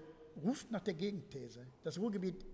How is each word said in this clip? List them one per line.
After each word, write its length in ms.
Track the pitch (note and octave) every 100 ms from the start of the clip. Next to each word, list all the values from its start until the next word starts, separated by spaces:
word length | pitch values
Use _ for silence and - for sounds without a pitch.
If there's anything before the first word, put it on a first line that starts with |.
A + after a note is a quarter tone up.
| - - - E3
ruft 300 | F3+ D4 -
nach 100 | G#3
der 140 | G#3 D#3+
Gegenthese. 640 | G3+ F#3+ - C#3 A#2+ A#2 B2+ -
Das 160 | D#3+ E3
Ruhrgebiet 460 | A3+ G3 F#3 - -